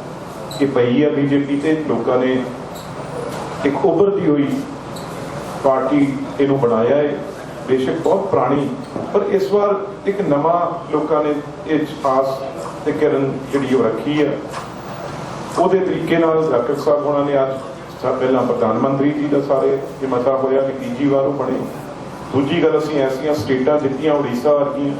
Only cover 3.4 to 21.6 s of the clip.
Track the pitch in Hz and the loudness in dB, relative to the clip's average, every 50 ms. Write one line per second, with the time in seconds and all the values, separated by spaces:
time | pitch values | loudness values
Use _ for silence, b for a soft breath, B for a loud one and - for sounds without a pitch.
3.4 | - - - - 143 139 139 - - 156 - - 202 196 - 165 165 151 147 143 | -10 -10 -8 -2 -2 -2 0 2 2 2 4 4 4 4 2 2 2 2 4 4
4.4 | 143 131 - - - - - - - - - - - - - - - - - - | 2 0 0 -4 -4 -6 -10 -12 -12 -12 -10 -10 -10 -10 -10 -10 -10 -10 -10 -10
5.4 | - - - - - 135 131 - 160 - 147 143 139 139 127 - - - - - | -10 -8 -8 0 2 2 2 2 2 2 2 2 2 2 0 -4 -6 -6 -2 0
6.4 | 139 135 139 - 120 117 113 110 117 123 139 147 147 143 147 - - - - - | 2 2 2 2 2 2 2 2 2 4 4 2 2 0 -2 -4 -6 -10 -10 -12
7.4 | - - - - - - 131 127 131 135 - - - - - 196 - - 160 139 | -12 -12 -12 -10 -2 0 0 2 2 0 -2 0 0 2 2 2 0 0 0 0
8.4 | 127 131 143 147 139 120 - - - - - - - - 190 202 196 - 202 190 | 2 2 0 0 0 -2 -4 -6 -10 -10 -8 -8 -6 -2 0 0 0 2 2 0
9.4 | 190 190 202 202 202 208 196 190 - - - - - 196 190 202 180 156 143 143 | 2 2 2 2 2 2 0 -2 -4 -8 -10 -6 -4 -4 -2 -2 0 0 2 2
10.4 | 160 165 170 175 170 170 160 - - - 147 147 147 156 156 147 151 147 147 143 | 2 2 2 2 0 -2 -4 -6 -6 -4 -2 -2 0 0 0 2 2 0 -2 -2
11.4 | - - - - - 156 156 147 151 - - - - 135 135 135 135 135 135 - | -6 -8 -12 -12 -4 -2 0 0 0 -2 -6 -4 -2 2 2 2 2 0 -2 -4
12.4 | - - - - - - - - - 151 139 - 151 143 135 135 139 131 117 - | -6 -8 -8 -8 -10 -10 -10 -6 -4 -4 0 2 2 2 4 2 0 0 -2 -4
13.4 | - - 135 143 131 123 131 127 113 92 - - - 147 151 151 147 - - - | -4 -2 -2 0 2 2 2 2 4 2 0 -2 -2 -2 2 2 2 2 0 -4
14.4 | - - - - - - - - - - - - - - - - - - - - | -6 -8 -10 -10 -10 -12 -12 -14 -12 -12 -10 -10 -10 -10 -10 -10 -10 -10 -10 -10
15.4 | - - - - 175 180 190 190 - 151 - - - - 165 165 165 160 160 160 | -10 -4 0 2 4 4 4 4 2 0 0 -2 0 2 2 4 4 4 4 4
16.4 | 156 147 131 117 117 143 139 - - 156 147 143 135 147 143 143 143 147 143 135 | 2 4 2 2 2 0 -2 0 2 2 2 4 2 2 0 2 2 2 2 2
17.4 | 135 135 135 - - - - - - - - - 131 127 127 131 131 127 131 123 | 2 2 0 -4 -8 -10 -12 -12 -14 -14 -10 -4 -2 -2 0 2 2 2 2 2
18.4 | 113 117 - - 117 110 113 123 135 139 143 135 139 147 151 147 143 143 143 139 | 2 2 2 2 2 2 2 2 2 2 2 2 2 2 2 0 0 2 2 0
19.4 | 139 143 139 135 135 139 139 135 - - - - 135 131 127 120 123 135 135 131 | 2 2 2 2 4 2 2 0 -2 -6 -8 -6 -4 -2 0 0 2 2 2 2
20.4 | 131 131 135 135 135 135 131 127 127 120 120 127 147 139 139 135 135 143 139 127 | 2 2 2 2 2 0 -2 -4 -6 -6 -2 0 2 2 4 4 2 2 0 -2
21.4 | 127 - - - | -2 -2 -2 -4